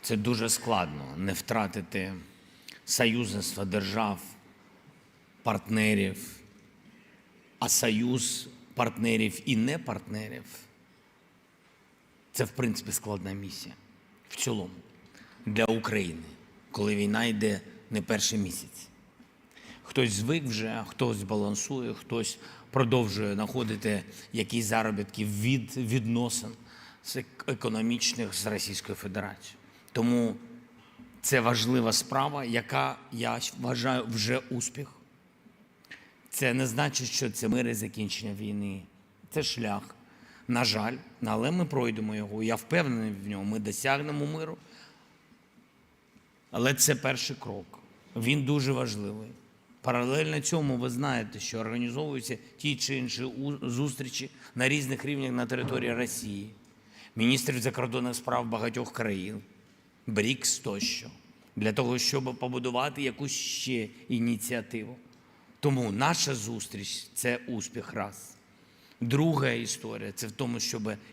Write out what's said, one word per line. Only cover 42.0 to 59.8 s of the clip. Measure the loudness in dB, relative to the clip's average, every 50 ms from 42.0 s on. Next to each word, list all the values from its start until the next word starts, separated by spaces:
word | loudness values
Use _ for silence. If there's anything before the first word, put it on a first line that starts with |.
| -2 -2 -2
його. | -4 -4 -4 -4 -2
Я | 0 0 0
впевнений | 0 0 0 2 2 2 2 0 0 0 -2 -4 -4 -6
в | -4
ньому. | -4 -2 -2
Ми | -2 -2 -2
досягнемо | -2 -2 -4 -2 2 2 2 2 0 -2 -2 -2 -2
миру. | -2 -2 -4 -6 -6 -8 -12 -14 -20 -20 -20 -20 -20 -20 -20 -20 -20 -20 _ _ _ -20 _ _ _ _ -20 -20 _ _ _ _ _ _ _ _ _ _ -20 _ _ _ _ _ _
Але | -2 2 4 4 4
це | 6 4 4 4
перший | 4 2 0 0 0 -2 -4 -6
крок. | -6 -8 -8 -8 -8 -10 -12 -18 -20 -20 -20 -20 -20 -20 -10 -4
Він | -2 2 4 4 4 4
дуже | 4 2 4 4 2
важливий. | 2 2 0 -2 -2 -4 -4 -6 -6 -8 -10 -14 -16 -18 -20 -20 _ -20 _ _ -20 -6 -2
Паралельно | 0 2 2 2 2 2 2 2 0 0 -2
цьому | 0 0 0 2 2 2 0
ви | 0 0 -2
знаєте, | -2 -2 0 0 0 -2 -2 -4 -8 -8
що | -8 -6 -4 -4
організовуються | -4 -2 -2 -2 -2 -2 -2 -4 -4 -4 -4 -6 -4 -6 -6 -8 -8 -18 -18
ті | -2 0 0 0
чи | 2 0 -2 0
інші | -2 -2 -4 -4 -4 -6
у-, | -6 -4 -4 -4 -4 -4 -4 -4 -2
зустрічі | 0 0 0 0 0 -4 -6 -6 -4 -6 -6 -6 -12 -16 -20 -10 -2
на | 2 4 4
різних | 4 2 2 0 -2 -2 -2
рівнях | -2 -2 -2 0 0
на | 0 0 0
території | 0 0 -2 0 0 0 0 2 0 0
Росії, | 0 0 -2 -2 -6 -6 -4 -6 -6 -8 -10 -14 -20 -20 -20 -20 -20 -20 -20 -20 -20 -20 -12 _
міністрів | 4 6 6 6 6 4 2 0 2
закордонних | 0 0 0 0 -2 0 0 0 0 0 -2
справ | -4 -2 0 0 0 2
багатьох | 0 0 0 0 0 -2 -2 -4 -4
країн, | -4 -2 -2 0 0 -2 -2 -4 -6 -8 -10 -14 -20 -20 -20 -20 -20 -20